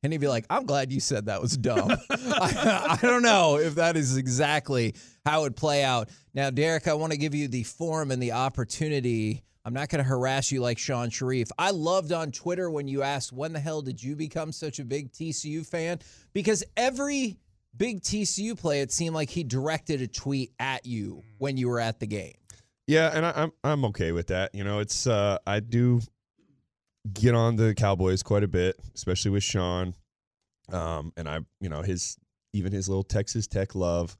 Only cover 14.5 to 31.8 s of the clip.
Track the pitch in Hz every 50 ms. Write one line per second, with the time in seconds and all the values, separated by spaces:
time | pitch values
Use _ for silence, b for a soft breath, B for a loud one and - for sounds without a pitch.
14.5 | 156 - - 151 127 - 143 120 135 143 151 123 _ - 160 165 151 - - 156
15.5 | 151 160 160 - - 170 160 165 175 165 B B B B B B B 196 190 180
16.5 | 220 185 202 - _ - 240 262 269 240 277 285 285 277 262 226 190 - _ _
17.5 | _ _ _ _ _ 117 190 240 233 190 - - - 214 208 180 - - 202 220
18.5 | 233 - - 170 147 143 139 131 - - 170 165 160 160 156 131 - 175 165 127
19.5 | 123 131 131 151 160 156 - - 156 135 127 113 - - - 139 139 135 131 -
20.5 | _ _ 123 135 135 127 - 123 120 113 101 101 87 78 - - - - 135 143
21.5 | 139 131 127 123 120 120 117 113 110 _ - 107 107 104 87 71 - _ _ B
22.5 | B B B B B _ _ - 147 156 160 160 143 156 160 170 160 - 151 160
23.5 | - _ _ 139 151 147 131 113 101 - 90 82 85 85 82 - 92 90 95 -
24.5 | - 98 98 101 104 104 107 104 - - - 127 117 104 101 101 98 90 _ -
25.5 | 101 107 107 113 113 120 120 123 123 120 110 - _ _ _ _ _ _ _ _
26.5 | _ _ _ _ _ _ _ _ _ _ _ 107 95 98 107 120 120 117 117 117
27.5 | 117 107 113 110 104 - 110 101 98 87 92 92 92 92 - - 107 101 104 98
28.5 | - 90 87 92 95 - - - - - - - 90 92 - 107 98 101 98 -
29.5 | - 104 90 90 90 90 92 92 87 - _ _ _ _ _ _ _ _ _ _
30.5 | _ _ _ - 90 90 82 82 82 80 73 82 - - 82 76 76 80 78 _
31.5 | _ _ 98 90 78 76